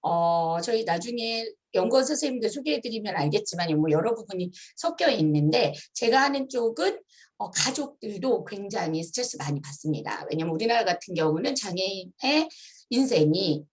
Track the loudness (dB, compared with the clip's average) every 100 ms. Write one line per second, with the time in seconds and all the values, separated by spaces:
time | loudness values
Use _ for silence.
0 | 0 2 4 2 2 0 0 0 0 -2
1 | -2 -4 -4 -4 -6 -12 _ 0 4 4
2 | 4 0 -2 0 -2 -2 -2 -2 -2 -6
3 | -4 -2 0 0 -2 -4 0 2 4 4
4 | 2 -2 -4 -6 -6 -8 -20 -6 -4 0
5 | 2 4 4 4 4 4 2 -2 -12 -2
6 | 4 4 4 2 -2 -2 -2 0 0 -2
7 | _ _ -20 _ -6 -2 -2 -2 -6 -8
8 | -10 -4 0 0 -2 -10 -6 -4 -2 -4
9 | -4 -6 -6 -6 -4 -4 -6 -8 -4 -2
10 | -4 -8 -4 -4 -2 0 2 2 2 -2
11 | -4 0 2 2 0 -4 -4 -4 -4 -4
12 | -12 _ 0 2 0 -6 -20 -20 _ 0
13 | 4 4 4 4 2 -2 -4